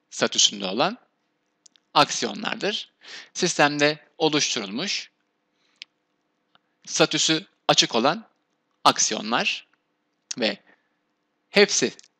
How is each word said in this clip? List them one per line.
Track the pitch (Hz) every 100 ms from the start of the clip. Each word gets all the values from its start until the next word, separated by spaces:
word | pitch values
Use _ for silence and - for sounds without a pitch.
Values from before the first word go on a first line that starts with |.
| _
statüsünde | - 120 113 - 104 98
olan | 104 160 240 _ _ _ _ _ _ _ _ _
aksiyonlardır. | 156 143 - - 104 - 113 165 214 - _ - - -
Sistemde | - 175 - 147 147 147 151 _ -
oluşturulmuş, | 160 147 - - 101 107 196 - - _ _ _ _ _ _ - - _ _ _ _ _ _ _ _ _ -
statüsü | - 160 151 - 160 196 _ -
açık | 147 160
olan | 117 127 196 - _ _ _ _ _
aksiyonlar | 143 123 - 107 107 123 208 - - _ _ _ _ _ - -
ve | 110 - _ _ _ _ _ _ _ _ _
hepsi | - 202 - 120 - - _